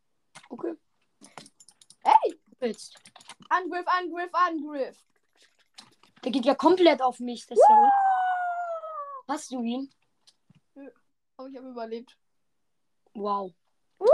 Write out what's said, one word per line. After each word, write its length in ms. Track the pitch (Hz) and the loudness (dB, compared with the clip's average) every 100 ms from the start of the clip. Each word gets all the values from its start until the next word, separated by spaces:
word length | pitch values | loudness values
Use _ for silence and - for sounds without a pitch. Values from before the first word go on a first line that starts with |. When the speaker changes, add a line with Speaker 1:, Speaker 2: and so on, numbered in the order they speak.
| _ _ _ - - | _ _ _ -20 -20
Speaker 1:
Okay. 260 | 233 339 330 _ _ _ _ - - - _ _ _ _ _ | -12 -12 -12 _ _ _ _ -20 -20 -20 _ _ _ _ _
Speaker 2:
Ey! 380 | - - - - _ _ | 2 4 2 -4 _ _
Speaker 1:
Willst. 380 | 240 - - - _ - - - - | -8 -8 -14 -20 _ -20 -20 -20 -4
Speaker 2:
Angriff, 360 | 349 359 349 359 | -4 -2 -6 -2
Angriff, 440 | 359 359 330 349 | -2 -4 -8 -6
Angriff. 640 | 330 359 330 302 294 254 202 _ _ _ _ _ _ _ - - _ _ _ | -2 -2 -2 -8 -8 -8 -10 _ _ _ _ _ _ _ -20 -20 _ _ _
Speaker 1:
Der 80 | 254 | -6
geht 140 | 247 233 | -2 0
ja 80 | |
komplett 480 | 269 311 359 339 262 | 2 2 6 6 4
auf 160 | 262 247 | 0 -4
mich. 260 | 247 240 - | -8 -12 -2
Das 120 | - | 6
ist 80 | 740 | 8
ja 80 | 855 | 8
Speaker 2:
Woo! 140 | 831 807 762 762 740 719 719 698 698 659 640 622 571 554 - | 6 4 2 0 -2 -4 -6 -8 -8 -10 -12 -14 -14 -14 -10
Speaker 1:
Hast 220 | 294 - | -10 -8
du 100 | 254 | -8
ihn? 300 | 233 247 277 _ _ _ _ _ _ _ _ | -6 -6 -10 _ _ _ _ _ _ _ _
Speaker 2:
Nö. 160 | - 277 - _ _ _ - | -20 -20 -20 _ _ _ -20
Aber 120 | 262 | -18
ich 80 | 269 | -16
hab 80 | |
überlebt. 520 | 262 240 226 233 247 _ _ _ _ _ _ _ _ _ _ | -16 -12 -10 -12 -14 _ _ _ _ _ _ _ _ _ _
Speaker 1:
Wow. 400 | - 202 202 190 - _ _ _ _ | -10 -6 -6 -8 -14 _ _ _ _
Speaker 2:
Woo! 80 | 415 | 4